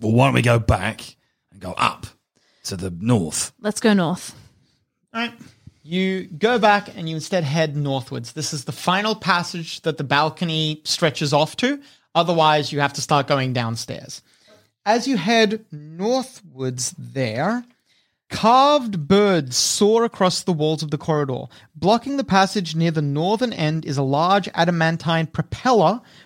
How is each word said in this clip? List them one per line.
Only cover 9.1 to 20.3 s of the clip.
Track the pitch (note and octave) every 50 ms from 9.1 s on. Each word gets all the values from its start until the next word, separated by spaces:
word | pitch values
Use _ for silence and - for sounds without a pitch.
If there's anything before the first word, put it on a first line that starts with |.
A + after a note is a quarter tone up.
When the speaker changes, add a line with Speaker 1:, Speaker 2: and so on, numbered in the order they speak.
| A3
Speaker 3:
passage | A3 - - F#3+ F3 F3 - - F3 E3 - - - -
that | E3 D3+
the | D3+ D3
balcony | B2+ C#3+ C#3+ D3+ D#3 D3+ - F#3 E3 D#3+ D#3 D#3 D#3 D3+ D3+ -
stretches | - - - - D#3 C#3 - D#3+ C#3+ D3+
off | C#3+ D#3 D#3 -
to. | - - B3 D4 C#4 - - - _ _ _ -
Otherwise, | E3 E3+ E3 F3 E3+ D#3 D#3 D3+ D3+ D3 - D#3
you | C#3+
have | C#3+ C#3 -
to | -
start | C3 - D3+ C#3+ C3+
going | - D3 C#3 C3 C3 B2
downstairs. | B2 A#2+ A2+ A2+ A2+ - - - - - - - - - _ _ _ _ _ - _ _ _ _ _ _ G3+
As | A3 A#3+ -
you | C#4 C#4 G#3
head | D#3 F#3+ A#3 A3+ A3 G#3+ G#3+ A3 - _
northwards | - D3 D3 D3+ D#3+ E3 F#3 A3 B3+ C4 B3 - - - - E3+ C3+ B2+ C3 C3 B2+ B2 B2 - -
there, | - B2+ A#2+ A#2+ C3+ C3 A2+ G#2+ A#2 D3 F#3 A3+ B3 A#3+ - _ _ _ _ _ _ _ _ _ _ _ _
carved | - - - G#3+ A#3+ C4 C4+ C#4+ D4 D4 B3+ A3+ G3 F3 D3
birds | C#3+ G3 G3+ G#3 G3+ F#3+ E3+ C#3 B2+ B2
soar | - - - - - G#3+ G3+ A3 A3+ A#3
across | A3+ - - G3 F#3